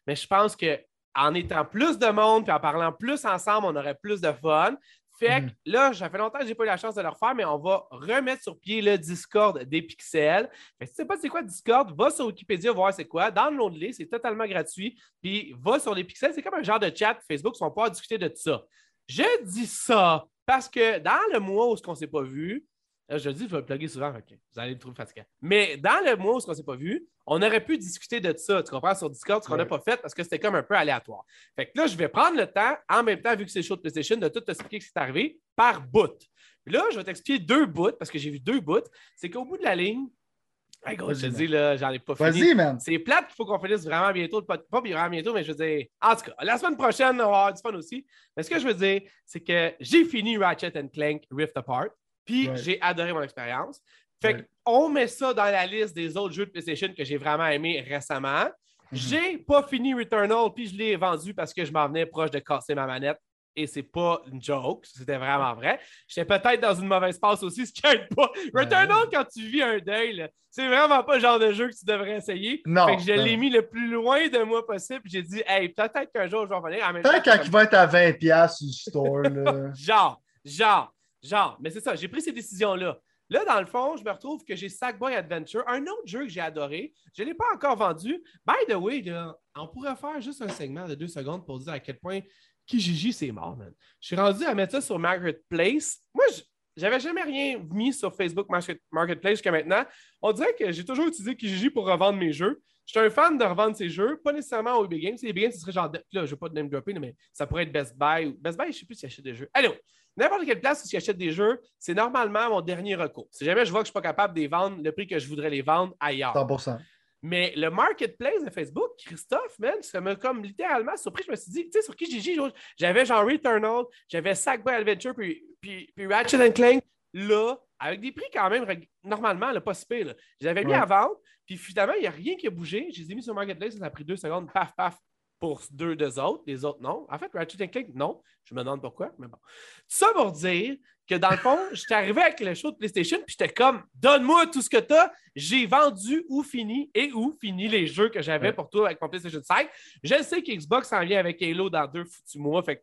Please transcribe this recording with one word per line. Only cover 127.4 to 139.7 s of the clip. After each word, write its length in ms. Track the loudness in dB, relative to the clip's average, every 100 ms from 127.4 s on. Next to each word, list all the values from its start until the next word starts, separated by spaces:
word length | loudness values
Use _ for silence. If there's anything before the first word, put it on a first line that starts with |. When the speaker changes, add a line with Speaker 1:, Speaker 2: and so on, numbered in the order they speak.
| 2 -4 _ _
Speaker 1:
avec 220 | -8 -6
des 120 | -8
prix 120 | -10 -8
quand 160 | -2 0
même, 160 | 0
reg-, 240 | -2 -8 -10 _
normalement, 460 | -8 -2 -2 0 -2
là, 100 | -4
pas 140 | -6
si 100 | -8
pire, 220 | -6 -6 -6
là. 80 | -10 _ _
Je 60 | -4
l'avais 180 | -2
mis 60 | 2
Speaker 2:
Ouais. 60 | 2
Speaker 1:
à 80 | 6
vendre, 300 | 4 4 -2 _ _
puis 140 | _ -16
finalement, 360 | -8 0 0 2
il 40 |
n'y 40 | -2
a 40 |
rien 260 | -4 -8 -6
qui 100 | -6
a 40 |
bougé. 380 | -8 -8 -8 -8
Je 120 | -12
les 100 | -12
ai 20 | -12
mis 60 |
sur 120 | -10
Marketplace, 420 | -8 -8 -8 -10 -10
ça 80 |
a 60 | -12
pris 140 | -12
deux 120 | -10 -8
secondes, 340 | -6 -6 -4
paf, 200 | -4 -2 -2
paf, 200 | -4 -4 _ _ _ _
pour 200 | -6 -6 -10
deux, 240 | -6 -4 -2
deux 220 | -2 -2
autres. 240 | -2 -4 -6
Les 180 | -6
autres, 160 | -6 -6
non. 260 | -8 -8 -8
En 80 | -12
fait, 120 | -8
Ratchet 280 | -8 -8 -6
and 40 | -6
Clank, 200 | -6 -8
non. 280 | -4 -4 -6 _ _
Je 100 | _
me 60 | -8
demande 200 | -6 -6
pourquoi, 320 | -10 -10 -10 -10
mais 80 | -20
bon. 100 | -20
Tout 60 | _ -20 -20